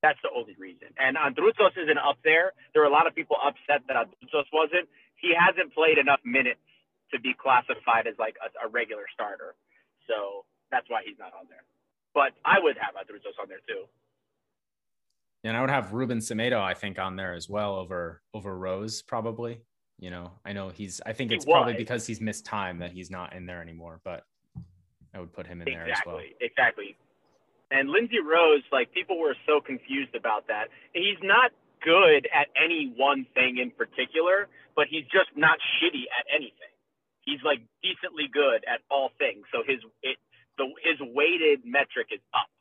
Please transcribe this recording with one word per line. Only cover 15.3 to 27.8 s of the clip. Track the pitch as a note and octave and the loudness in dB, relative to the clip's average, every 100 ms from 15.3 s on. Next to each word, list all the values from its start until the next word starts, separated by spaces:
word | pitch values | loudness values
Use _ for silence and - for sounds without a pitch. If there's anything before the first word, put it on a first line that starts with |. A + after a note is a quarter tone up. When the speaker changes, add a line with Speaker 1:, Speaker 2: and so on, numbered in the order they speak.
| _ | _
Speaker 2:
And | A2 A2+ | -6 -2
I | |
would | C3 | 0
have | C#3 G2 | 0 -2
Ruben | A2 B2+ A#2 | -6 -4 -4
Semedo, | A2 G#2+ A#2+ A#2+ | -4 -2 0 0
I | F#2+ | -2
think, | F#2 G#2 F#2+ | -4 -8 -8
on | F#2+ F#2 | -8 -6
there | F#2+ F2 | -8 -10
as | F2 | -8
well | G#2 G#2 G2 | -6 -4 -6
over, | F2 F2+ E2+ D#2+ _ | -6 -8 -8 -12 _
over | G#2+ G2 F#2 | -14 -12 -10
Rose, | F#2 F#2+ G#2+ G#2+ | -6 -6 -8 -10
probably. | - A#2+ A2+ A2+ A#2+ A#2 _ _ _ _ | -8 -6 -6 -8 -10 -12 _ _ _ _
You | F2+ | -14
know, | F2+ F2 F#2 G2 | -14 -14 -16 -12
I | |
know | G2+ F#2+ | -10 -10
he's, | F#2 G2+ - - | -12 -12 -12 -12
I | |
think | A2 B2 | -8 -4
Speaker 1:
He | A2 | -4
Speaker 2:
it's | C#3+ | 2
probably | E3 A#2+ | 2 2
Speaker 1:
was. | A2+ | -4
Speaker 2:
because | A2+ B2 A#2 | -6 -6 -6
he's | G#2+ | -8
missed | A2 G#2 - | -8 -8 -8
time | G#2+ F#2+ F2 | -6 -6 -8
that | F2 | -10
he's | F#2 F2+ | -12 -14
not | F#2 F2+ | -12 -12
in | F#2 F2+ | -14 -14
there | F2 | -14
anymore, | E2 E2 E2+ D#2+ | -14 -18 -18 -16
but | F#2+ E2+ _ _ _ - - _ _ _ _ | -14 -14 _ _ _ -20 -20 _ _ _ _
I | G2 | -16
would | F2 | -16
put | - E2+ | -14 -14
him | F2 | -10
in | E2 | -8
there | E2 E2 | -8 -4
as | E2+ F2 | -4 -4
well. | D#2+ | -8
Speaker 1:
Exactly, | D2 - | -12 -8
exactly. | A#2+ - B2 A2 G2+ - _ _ _ _ _ _ _ | -4 2 0 0 -14 -16 _ _ _ _ _ _ _
And | C3+ | 0